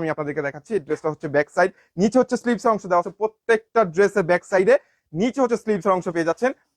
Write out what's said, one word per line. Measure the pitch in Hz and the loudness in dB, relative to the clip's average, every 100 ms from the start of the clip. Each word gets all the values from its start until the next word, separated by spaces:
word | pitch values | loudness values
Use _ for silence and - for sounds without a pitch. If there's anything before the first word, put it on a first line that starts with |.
আমি | 165 | -2
আপনাদেরকে | 151 147 147 143 | -4 -6 -6 -6
দেখাচ্ছি। | 143 - 208 | -8 -6 -6
এই | 143 | -4
ড্রেসটা | 151 160 | -4 -4
হচ্ছে | 151 160 143 | -6 -2 -2
ব্যাক | 151 - | 0 0
সাইড, | 185 - _ - | 0 -2 _ -2
নিচে | 208 254 | 2 2
হচ্ছে | 247 240 | 2 0
স্লিভস | 240 233 240 | -2 -2 0
অংশ | 214 190 | -2 0
দেওয়া | 175 | 0
আছে, | 175 175 | 0 -4
প্রত্যেকটা | 220 - - 226 - 233 208 | -6 -4 -2 -2 0 0 0
ড্রেসের | 156 202 - 165 | 2 2 2 0
ব্যাক | 175 - | 0 0
সাইডে | 190 190 269 - _ _ 151 | 0 4 2 0 _ _ -4
নিচে | 233 262 | -2 0
হচ্ছে | 247 226 | -2 -2
স্লিভস | - 208 180 185 | -2 -2 0 -2
অংশ | 175 170 | -2 -2
পেয়ে | 165 | -2
যাচ্ছেন। | 165 247 - _ | -2 -2 -4 _